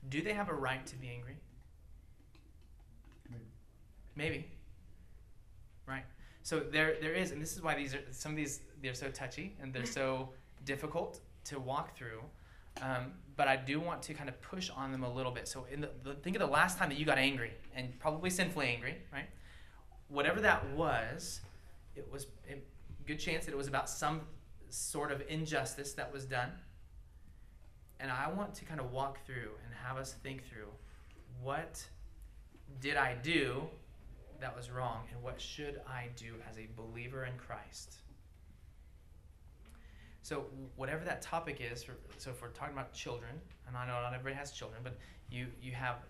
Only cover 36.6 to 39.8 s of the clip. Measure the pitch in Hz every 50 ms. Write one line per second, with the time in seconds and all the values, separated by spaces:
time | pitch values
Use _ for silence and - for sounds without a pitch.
36.6 | 110 110 113 117 113 113 113 117 117 123 135 135 131 127 123 123 - - 113 104
37.6 | - - - - - - - - - - - - - - - - - - - -
38.6 | - - - - - - - - - - - - - - - - - - - -
39.6 | - - - -